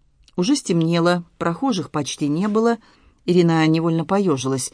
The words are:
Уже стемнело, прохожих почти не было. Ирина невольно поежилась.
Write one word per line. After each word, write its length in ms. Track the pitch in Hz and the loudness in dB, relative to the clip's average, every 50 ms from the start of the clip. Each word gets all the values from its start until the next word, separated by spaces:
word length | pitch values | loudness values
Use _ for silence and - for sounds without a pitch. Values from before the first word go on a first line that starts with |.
| _ _ _ _ _ _ - | _ _ _ _ _ _ -4
Уже 180 | - 180 214 294 | -4 0 0 0
стемнело, 680 | 285 - - 185 170 165 160 170 170 165 175 175 175 175 _ _ - | 0 0 -2 0 0 2 2 2 2 2 2 0 0 -4 _ _ -6
прохожих 520 | 170 170 170 - 269 269 226 190 156 - | -4 -4 -4 -2 -2 -2 -2 -2 -4 -6
почти 380 | - 151 139 - - - 156 143 | -6 -6 -6 -6 -6 -6 -4 -2
не 180 | 147 165 196 | -2 -2 -2
было. 300 | 214 208 220 226 233 233 220 _ _ _ _ _ _ _ _ - | 0 0 0 2 0 0 -2 _ _ _ _ _ _ _ _ -2
Ирина 420 | - 175 180 175 165 165 160 156 | 2 2 4 4 4 4 4 4
невольно 380 | 156 160 165 160 170 165 165 160 | 2 2 2 0 0 0 -2 -2
поежилась. 680 | - 190 202 202 180 143 131 123 135 135 131 127 - | 0 0 0 2 0 0 0 -2 -4 -4 -4 -6 -10